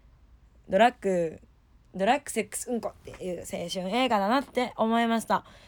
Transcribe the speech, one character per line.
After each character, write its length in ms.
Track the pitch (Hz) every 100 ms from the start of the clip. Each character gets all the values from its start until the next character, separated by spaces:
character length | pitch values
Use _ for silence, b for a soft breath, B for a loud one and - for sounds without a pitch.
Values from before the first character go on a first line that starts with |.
| b - - - - - -
ド 100 | 190
ラ 140 | 233
ッ 40 | -
グ、 400 | 196 180 165 - - _ _ - -
ド 100 | 185
ラ 100 | 196
ッ 80 | 285
グ 60 | -
セ 120 | 220
ッ 80 | 196
ク 80 | -
ス 120 | -
う 60 |
ん 60 | 233
こ 120 | -
っ 100 | -
て 80 | - -
い 100 | 180
う 60 | 175
青 300 | - 185 170
春 200 | 190 185
映 200 | 233 262
画 100 | 214
だ 80 | 196
な 140 | 269
っ 20 |
て 300 | 269 247 247 -
思 220 | 220 233
い 80 | 233
ま 140 | 226
し 40 |
た。 180 | 220 196 B B